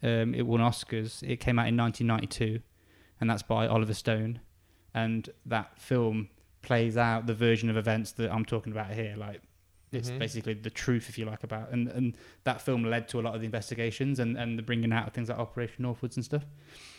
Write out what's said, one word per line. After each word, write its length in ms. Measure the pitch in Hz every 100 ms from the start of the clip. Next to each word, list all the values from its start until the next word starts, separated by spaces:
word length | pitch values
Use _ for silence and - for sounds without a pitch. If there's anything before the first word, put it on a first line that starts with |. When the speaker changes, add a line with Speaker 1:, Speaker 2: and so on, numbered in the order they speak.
Speaker 1:
Um, 320 | 120 117 113
it 80 | 120 120
won 140 | 117
Oscars. 640 | 117 117 - 113 110 - -
It 100 | 123
came 180 | - 120
out 100 | 117
in 60 | 117
nineteen 300 | 117 110 117
ninety-two, 540 | 113 - - 110 113 - _ _ - - -
and 120 | 117
that's 120 | 110
by 240 | - 110 113
Oliver 280 | 113 110
Stone. 460 | 107 - 110 110 117 - _ _ _ _
And 380 | 117 113 113 - - -
that 340 | 113 101 -
film 480 | - 127 117 110 107 _ _ _
plays 380 | - 120 117 113
out 280 | 117 113 117
the 60 |
version 380 | 110 117 113 117
of 80 | 110
events 340 | 110 110 107
that 180 | - 113
I'm 140 | 110
talking 280 | 110 113 110
about 180 | 107 101
here. 240 | 107 110 104
Like, 240 | 101 101 - _ _ _ _
it's 180 | 127 120
Speaker 2:
Mm-hmm. 80 | 123
Speaker 1:
basically 360 | 113 113 110
the 140 | 107 110
truth, 380 | - - 120 -
if 60 | -
you 60 |
like, 200 | 110 107
about, 260 | 110 110 110
and, 180 | 120 120
and 280 | 120 127 117 - -
that 160 | - 123
film 220 | - 127
led 240 | 113 117 113
to 120 | 123
a 20 |
lot 120 | 113
of 60 | 110
the 60 | 110
investigations 720 | 113 107 113 117 110 135 135
and, 160 | 117 120
and 200 | 117 117
the 40 |
bringing 280 | 113 117 113
out 140 | 113 110
of 60 |
things 140 | - 113
like 80 | 113
Operation 460 | 117 - 117 -
Northwoods 320 | 123 120 127 -
and 80 |
stuff. 200 | 120 147 143 - - - -